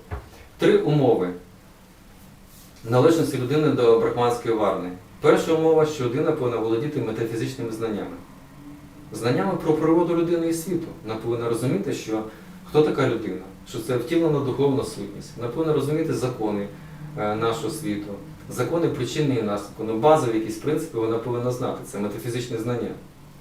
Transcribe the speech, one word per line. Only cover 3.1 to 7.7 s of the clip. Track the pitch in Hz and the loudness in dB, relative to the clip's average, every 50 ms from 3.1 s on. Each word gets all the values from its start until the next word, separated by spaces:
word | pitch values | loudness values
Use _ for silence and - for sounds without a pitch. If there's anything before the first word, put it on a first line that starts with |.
| 165 160 139 131 135 127 | 6 6 2 0 0 -2
людини | 123 117 147 156 151 135 | -2 0 2 2 4 4
до | 123 120 120 113 113 113 | 4 4 6 6 6 6
брахманської | - - - 117 120 120 117 - - 117 110 | 6 2 2 2 2 2 2 0 0 -2 0
варни. | 107 104 95 - 90 90 90 90 - - - - - - | 2 2 0 0 -2 -4 -8 -10 -12 -16 -20 -8 0 4
Перша | 151 175 - - 170 160 | 4 4 4 4 2 2
умова, | 156 160 160 160 156 151 | 4 4 4 6 6 4
що | - - - 127 | 2 2 0 -2
людина | 120 120 151 160 160 | -2 0 0 0 0
повинна | - - 127 120 113 110 | 0 0 0 -2 0 0
володіти | 110 113 113 117 147 147 143 131 | 0 0 0 0 0 -2 -4 -4
метафізичними | 113 110 110 110 113 110 120 127 131 131 - - 120 113 | -4 -4 -2 -4 -4 -4 -4 -4 -4 -4 -6 -6 -8 -8